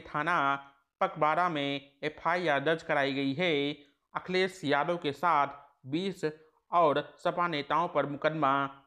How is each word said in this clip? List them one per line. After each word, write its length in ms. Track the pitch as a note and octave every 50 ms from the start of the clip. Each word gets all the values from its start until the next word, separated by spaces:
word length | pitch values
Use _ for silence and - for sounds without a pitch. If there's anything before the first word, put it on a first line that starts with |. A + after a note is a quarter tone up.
| D3+
थाना 500 | - - D3+ D3+ E3 F3 E3 C#3+ C#3 C#3 C#3 - - _ _ _ _ _ _
पकबारा 460 | G3 F#3 F#3+ D#3+ D3+ D3+ D#3 E3 F3+ F3+
में 420 | D#3+ D3 C#3+ C#3+ C#3+ C#3 C#3 - _ _ -
एफ़आईआर 560 | D3+ D3+ - - E3 E3+ F3+ F3+ D#3+ C#3+ C3+
दर्ज 240 | C#3 D3+ E3 D#3+ -
कराई 300 | - D#3 D3 C#3 C#3 C3+
गई 200 | C3+ C#3 C#3 C3+
है। 380 | C#3 F#3 F3+ D#3 C#3+ C#3+ C#3+ D3 - - _ _ _ _ _ -
अखिलेश 460 | - - - F#3 F#3 F#3+ F#3 F#3 - -
यादव 340 | C#3 C#3+ C#3+ D3 D#3+ F3
के 160 | E3+ - D3 C#3+
साथ 420 | - - F3 D#3+ D3 C#3+ C3 - - - - _ _ -
बीस 380 | C3 C#3 E3 F#3+ G3 F3+ F#3 - D#3 D3+ - - _ _ _ _ _
और 300 | - F3 E3+ D3+ C3+ D3 D3 - -
सपा 300 | - - F3+ E3 F3 F3
नेताओं 400 | F3 D#3+ C#3+ C#3+ - D3+ D#3 E3+
पर 180 | F3 F3 D3 C#3
मुकदमा 480 | D3 C#3+ C#3 - D#3 D#3 D#3+ D3 C3+ C3+ C#3 C#3 C3+ C3+ - _